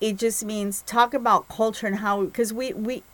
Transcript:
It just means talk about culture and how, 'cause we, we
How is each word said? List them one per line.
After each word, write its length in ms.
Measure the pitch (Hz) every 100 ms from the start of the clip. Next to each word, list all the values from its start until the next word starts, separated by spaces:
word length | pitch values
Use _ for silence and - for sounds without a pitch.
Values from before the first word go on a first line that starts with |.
It 160 | 220 196
just 260 | 226 220
means 380 | 214 214 202 202
talk 320 | - 233 240
about 340 | 277 233 196 -
culture 380 | - 220 214 214
and 100 | 202
how, 300 | 208 202 190
'cause 260 | 233 220
we, 200 | 220 262
we 320 | - 220 254 -